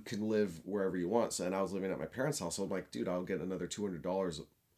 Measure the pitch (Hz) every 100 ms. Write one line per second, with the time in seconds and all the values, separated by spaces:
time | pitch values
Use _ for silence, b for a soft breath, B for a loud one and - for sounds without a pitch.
0 | - 101 107 110 101 82 90 101 95 90
1 | 87 117 107 - 90 95 95 98 95 85
2 | 78 113 139 147 87 82 95 92 90 113
3 | 117 90 - 95 90 92 87 - 104 85
4 | 76 92 95 73 - _ _